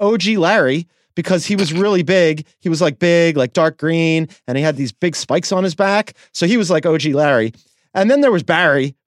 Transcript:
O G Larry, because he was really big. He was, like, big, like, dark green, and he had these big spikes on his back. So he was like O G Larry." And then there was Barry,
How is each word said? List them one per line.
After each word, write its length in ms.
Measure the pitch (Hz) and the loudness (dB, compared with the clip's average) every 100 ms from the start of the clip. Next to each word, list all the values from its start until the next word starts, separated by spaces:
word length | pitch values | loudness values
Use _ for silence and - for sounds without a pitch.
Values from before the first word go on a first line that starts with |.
O 160 | 202 220 | 0 0
G 200 | 185 220 | 0 0
Larry, 500 | 170 214 135 147 170 _ _ - | 2 2 2 0 -4 _ _ -8
because 300 | - 180 - | -2 -2 -2
he 100 | 202 | -2
was 160 | 170 | -2
really 300 | 160 202 190 | -2 0 0
big. 420 | 160 185 165 156 - _ | 2 2 2 0 -8 _
He 80 | 175 | -4
was, 140 | 156 | 0
like, 160 | 165 127 | 0 0
big, 380 | 175 170 170 147 | 2 2 2 2
like, 160 | 127 | 0
dark 240 | 180 160 160 | 2 0 0
green, 500 | 156 165 165 160 156 - - | -2 0 0 0 -2 -8 -8
and 100 | 131 | -4
he 60 | |
had 120 | 156 139 | -2 -2
these 160 | 131 | -6
big 240 | - 175 156 | -4 -4 -4
spikes 360 | - 160 - | -2 -2 -2
on 120 | 185 | -2
his 120 | 190 156 | -2 -2
back. 400 | 196 202 214 - _ | 0 0 -2 -10 _
So 140 | - 175 | -4 -2
he 100 | 240 | 0
was 120 | 180 | 0
like 140 | 160 156 | 0 0
O 100 | 160 | 0
G 160 | 147 | 0
Larry." 400 | 139 147 127 110 - _ _ _ | 0 2 2 0 -6 _ _ _
And 160 | - 208 | -2 2
then 120 | 277 | 2
there 100 | 285 | 2
was 120 | 185 | 2
Barry, 520 | - 165 170 139 135 - | 0 2 2 2 -2 -8